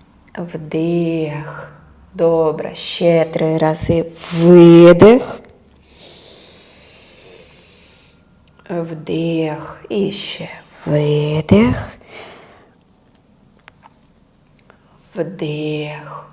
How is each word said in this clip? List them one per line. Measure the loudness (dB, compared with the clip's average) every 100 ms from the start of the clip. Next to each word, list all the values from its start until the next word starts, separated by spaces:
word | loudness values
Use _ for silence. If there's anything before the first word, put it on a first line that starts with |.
| _ _ _ -16 -14
Вдих. | -14 -10 -6 -2 -2 -2 -4 -6 -8 -12 -16 -18 -20 -20 -20 -18
Добре. | -4 0 0 0 -4 -8 -12
Ще | -12 -2 0 2 0
три | -2 -4 0
рази. | -2 -2 -2 -4 -4 -10 -10 0
Видих. | 6 8 10 10 8 8 8 6 2 -10 -18 -20 _ _ _ -20 -20 -20 -20 -20 -20 -20 -20 -20 -20 -20 -20 -20 -20 -20 -20 -20 -20 -20 -20 -20 _ _ _ _ _ _ -14
Вдих. | -10 -10 -12 -8 -6 -4 -4 -6 -8 -14 -18 -8
І | -4 -4
ще | -6 -10 -12 -14 -18 -20 -16 -4
видих. | -2 0 -2 -2 -4 2 2 2 -2 -8 -18 -20 -20 -20 -20 -20 -20 _ _ _ _ _ _ _ _ _ _ -20 _ -20 _ _ _ _ _ _ _ _ _ _ _ _ -10
Вдих. | -10 -8 -8 -6 -6 -8 -10 -14 -16 -18 -20